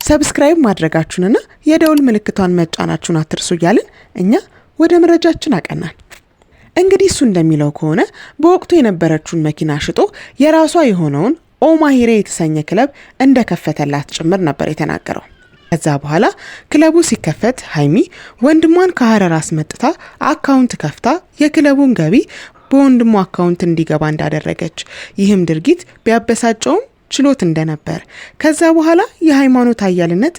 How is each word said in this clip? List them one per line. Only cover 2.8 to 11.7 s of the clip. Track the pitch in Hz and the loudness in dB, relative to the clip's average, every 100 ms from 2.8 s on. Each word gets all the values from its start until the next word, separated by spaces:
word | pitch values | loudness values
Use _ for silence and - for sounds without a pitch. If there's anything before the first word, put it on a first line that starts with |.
| 170 160 - 165 | -6 -6 -4 -4
አትርሱ | 156 - - | -2 -6 -4
እያልን | 170 170 269 - _ _ - | -2 0 0 -2 _ _ -4
እኛ | 185 311 - _ _ - | 0 0 -2 _ _ -2
ወደ | 330 349 | 2 4
መረጃችን | 330 330 339 311 - 190 | 4 4 2 -2 -2 -4
አቀናን። | - 151 165 - _ - _ _ _ _ _ - | -4 -8 -10 -14 _ -20 _ _ _ _ _ -2
እንግዲህ | 381 381 381 | 2 2 2
እሱ | - | 0
እንደሚለው | 254 180 160 151 147 | 0 2 0 0 -2
ከሆነ | - 156 165 415 - - - | -4 -4 -2 -4 -6 -20 -2
በወቅቱ | 320 370 - | 0 2 2
የነበረችውን | 349 233 170 165 156 - 170 | 2 2 0 0 -2 -4 -4
መኪና | 156 151 156 147 | -4 -4 -4 -4
ሽጦ | - - 403 - - _ | -4 -2 -2 -4 -20 _
የራሷ | 294 320 311 339 | 2 4 2 2
የሆነውን | 285 180 156 143 196 330 _ _ | 2 0 0 0 -2 -4 _ _
ኦማሂሬ | 294 | 2